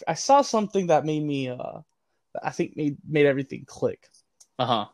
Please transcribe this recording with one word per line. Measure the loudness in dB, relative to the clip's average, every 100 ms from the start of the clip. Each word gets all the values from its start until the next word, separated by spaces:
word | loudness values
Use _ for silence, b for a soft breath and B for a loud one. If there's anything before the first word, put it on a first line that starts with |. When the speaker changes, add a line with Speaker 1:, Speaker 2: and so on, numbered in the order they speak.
| -4
Speaker 1:
I |
saw | -4 4 4
something | 6 0 0 0 2
that | 2
made | 2 -2
me, | -2 -2 -4
uh, | -6 -10 -12 -18 _ _ _ _ -10
I | -6
think | -4 -4 -4
made, | -4 -4 -2
made | 4 4
everything | 2 -4 -10 -14
click. | -6 -6 -6 _ _ _ _ _ -4
Speaker 2:
Uh-huh. | -2 -2 -4